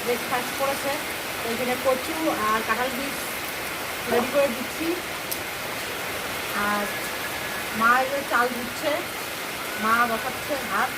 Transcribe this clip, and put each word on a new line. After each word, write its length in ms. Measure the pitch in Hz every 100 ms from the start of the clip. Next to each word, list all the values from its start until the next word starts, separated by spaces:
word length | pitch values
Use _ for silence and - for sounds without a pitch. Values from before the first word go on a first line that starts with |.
ব্রেকফাস্ট 480 | 226 240 - 254 240 -
করেছে, 300 | 269 277 277 294 - - - -
তো 40 | 233
এখানে 220 | 233 247 247
কচু 300 | 269 254 - 330 320
আর 300 | 302 214 220 220
কাঁঠাল 200 | 220 254 247
বীজ 200 | 277 - - - - - - - - - 240
রেডি 160 | 233 -
করে 140 | 285 277
দিচ্ছি। 380 | 226 - - 330 349 - - - - - - - - - - - - - - - - 208
আর 160 | 208 202 - - - - - - - - 214
মা 120 | 233 254
এই 80 | 262
যে 100 | 277 -
চাল 160 | 240 247
ধুচ্ছে, 360 | 240 240 - 302 311 359 - - - - - - -
মা 120 | 214 233 240
বসাচ্ছে 440 | 220 254 - - 277 226
ভাত। 200 | 196 254